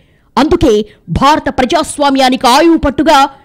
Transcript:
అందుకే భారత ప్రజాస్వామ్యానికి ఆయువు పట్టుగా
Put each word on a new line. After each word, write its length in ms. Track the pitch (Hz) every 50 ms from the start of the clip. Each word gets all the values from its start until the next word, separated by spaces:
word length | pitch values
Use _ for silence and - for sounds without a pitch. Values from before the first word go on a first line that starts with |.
| _ _ _ _ _ _ - 220
అందుకే 480 | 277 320 359 349 330 254 214 208 220 - - _ _ -
భారత 400 | 165 - 254 285 311 302 - 285
ప్రజాస్వామ్యానికి 1000 | - - 262 220 339 330 302 - - - 285 285 269 269 262 254 262 - -
ఆయువు 300 | 240 247 294 339 339 330
పట్టుగా 520 | - - 285 - - 285 320 302 269 277 285 - -